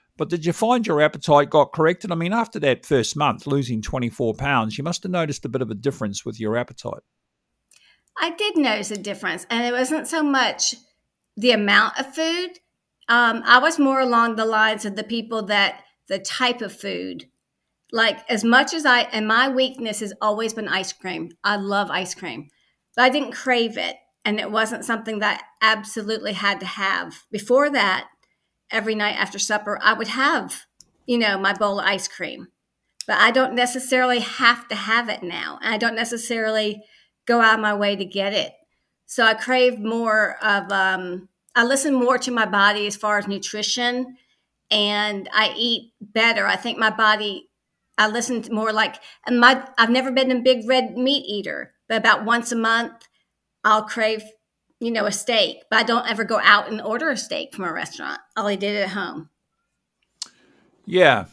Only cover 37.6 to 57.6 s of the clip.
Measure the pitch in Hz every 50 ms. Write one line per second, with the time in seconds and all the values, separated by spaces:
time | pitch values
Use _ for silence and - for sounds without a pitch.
37.6 | 214 208 208 202 202 202 202 202 196 185 - 196 190 202 208 190 - - - _
38.6 | _ _ _ _ _ _ _ _ _ - - - 220 220 220 220 - 247 254 254
39.6 | 247 254 233 214 208 220 226 226 233 220 214 214 208 180 - - 214 214 202 202
40.6 | 190 190 196 196 190 190 185 185 185 180 180 185 185 _ _ _ _ _ - 240
41.6 | 233 240 277 277 277 302 277 254 240 247 247 247 - 262 240 233 220 190 202 202
42.6 | 196 208 208 208 208 208 202 - - 208 208 208 196 196 202 185 - - - 208
43.6 | 208 - - 247 240 240 247 247 254 254 - _ _ _ _ _ _ _ _ _
44.6 | _ - 214 208 208 208 208 208 208 208 208 196 185 - - 214 214 180 - -
45.6 | 233 240 233 226 - _ _ - 214 - - 226 226 233 226 208 196 202 190 190
46.6 | - 233 214 - 220 214 214 220 220 214 214 214 214 208 190 185 - _ _ _
47.6 | _ _ _ _ _ _ - - 214 214 214 240 240 254 254 226 220 - 233 214
48.6 | 220 220 214 214 220 - - - - - - _ - - 247 240 240 247 254 262
49.6 | - - - - 226 226 240 254 254 269 247 262 262 254 254 240 233 254 254 233
50.6 | 214 233 254 247 226 214 - 240 254 269 285 277 269 - 208 202 185 165 73 -
51.6 | - - _ _ _ - 226 220 220 226 214 - 214 214 - - - - 240 226
52.6 | 226 226 226 233 233 - - - _ _ _ _ _ _ _ _ _ _ _ _
53.6 | - 214 214 214 214 214 - 233 220 220 220 220 214 - - _ _ _ _ _
54.6 | _ _ _ - 233 233 226 220 202 208 196 - - - 233 220 190 - - -
55.6 | - - 220 220 226 233 233 240 - - 220 202 226 170 226 190 - 190 208 208
56.6 | - - 214 214 - - 220 240 311 320 262 - - - - 80 - - - -